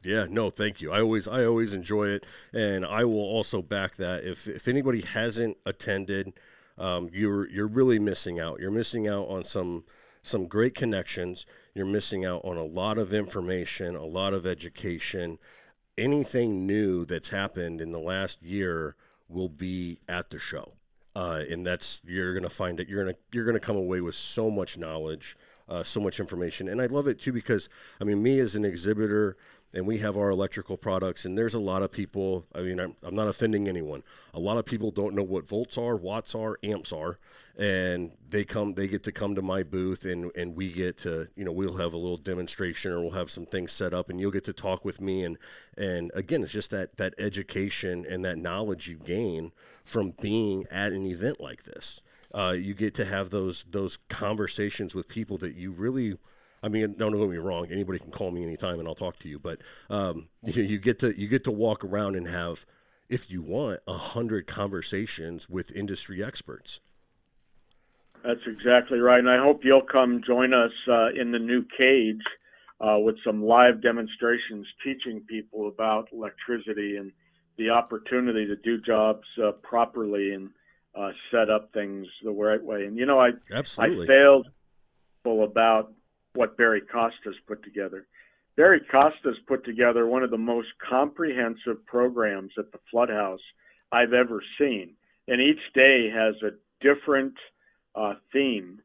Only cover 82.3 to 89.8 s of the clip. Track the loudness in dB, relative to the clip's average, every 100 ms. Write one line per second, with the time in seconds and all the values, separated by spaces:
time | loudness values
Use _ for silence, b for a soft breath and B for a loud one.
82.3 | 0 2 2 0 -6 -6 -2 4 8 6
83.3 | 4 -6 -6 -4 0 2 2 8 12 12
84.3 | 12 8 _ _ _ _ _ _ _ 0
85.3 | 2 4 6 6 6 2 -10 _ _ _
86.3 | 0 0 4 4 4 0 0 0 -2 -14
87.3 | -14 _ -12 -8 -6 -6 -8 -16 b b
88.3 | b b 6 8 8 6 6 6 4 -4
89.3 | -6 -2 -4 -2 4